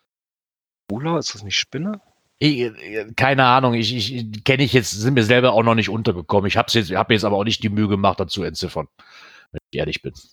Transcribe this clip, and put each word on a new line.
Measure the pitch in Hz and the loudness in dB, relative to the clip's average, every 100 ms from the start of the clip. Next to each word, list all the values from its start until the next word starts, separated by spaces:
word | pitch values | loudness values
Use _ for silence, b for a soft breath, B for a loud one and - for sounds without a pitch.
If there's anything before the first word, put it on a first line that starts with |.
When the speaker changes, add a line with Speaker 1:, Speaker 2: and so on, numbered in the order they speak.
| _ _ _ _ _ _ _ _ - | _ _ _ _ _ _ _ _ -10
Speaker 1:
Betula, | 104 151 165 | -6 -2 -2
ist | 127 | -4
das | 101 | -10
nicht | 101 - | -6 -6
Spinne? | - 131 180 208 _ _ _ - | -4 -6 -6 -8 _ _ _ -2
Speaker 2:
Ich, | 147 135 | 0 0
äh, | 120 107 82 107 107 117 | -2 -6 -10 -10 -8 0
keine | 131 139 | 2 4
Ahnung, | 131 127 131 | 6 6 4
ich, | 117 107 | 2 0
ich, | 123 104 131 110 107 | -2 -6 -6 -8 -4
kenn | 120 131 | 0 2
ich | 139 | 4
jetzt, | 127 107 | 2 2
sind | 95 113 | -2 0
mir | 139 | 2
selber | 107 123 127 | 4 4 4
auch | 110 | 4
noch | 117 | 4
nicht | 113 98 | 2 0
untergekommen. | 110 113 90 85 104 98 | -2 -2 -4 0 0 2
Ich | 107 | 0
hab's | 120 | 0
jetzt, | 117 92 | 0 0
hab | 92 113 | 0 2
mir | 110 | 0
jetzt | |
aber | 101 101 | 2 0
auch | |
nicht | 107 107 | 0 -2
die | 110 | -2
Mühe | 104 107 | 0 0
gemacht, | 98 98 90 | 2 2 0
das | 85 | -4
zu | - | -6
entziffern, | 80 78 90 82 73 _ b b b b b | -6 -6 -8 -6 -10 _ b b b b b
wenn | - - | -16 -10
ich | - | -6
ehrlich | - - | -6 -6
bin. | - - - | -10 -16 -20